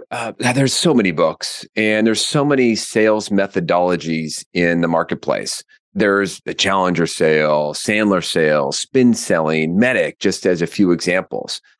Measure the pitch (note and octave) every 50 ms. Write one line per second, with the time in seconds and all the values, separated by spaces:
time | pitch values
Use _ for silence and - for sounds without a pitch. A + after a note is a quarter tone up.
0 | - - - B2 A#2 A2+ G2 - B2 B2 A#2+ C3+ C#3 B2+ - - - F3 D3 A#2+
1 | G#2 F#2 D#2+ D#2 E2+ D#2+ D2+ - - - - - - - - G#2+ A2 G#2+ G#2+ G#2+
2 | A2 A2+ A2 G#2 - - - D3+ C#3 D3 C#3+ C3 B2+ A#2 A2 G#2 - - - A2+
3 | A2 A2 G#2+ G#2+ G#2 - G2+ G2 G2 G2 - G2 E2+ D#2+ F2 F2 F2 F2+ F2+ E2
4 | D#2 E2 D#2+ D#2+ D#2+ D#2 - - - _ - F2+ F2 E2+ E2+ E2+ E2+ E2 E2 E2
5 | E2 - E2+ - - - B1+ G1+ G1+ - - - - _ _ _ _ _ - G2+
6 | A2 G2+ G2 G2+ G2+ F2 - - - - - - - G2 G2 G2 F#2 F2+ F2 E2+
7 | E2+ D#2 - - E2+ D#2 D#2 D#2 D2+ D2+ D2+ D2 D2+ D2+ D2 - - - G#2+ G#2+
8 | G#2+ G#2 F#2+ F2+ E2+ - - F#2 D#2+ D#2 D2+ D2+ C#2 C#2 C#2 - - - - C3
9 | B2+ A#2+ A2+ - - - F#2+ E2 D#2+ D#2 D#2+ D#2+ D#2 D#2+ F2 G2 A#2+ B2+ B2+ G2
10 | E2 - - - - G2+ F2+ - - F#2+ F2+ D#2+ E2+ E2 - - G2+ F2+ F2 E2
11 | - F2+ F2 F#2 F#2 - - - - - - - - _ _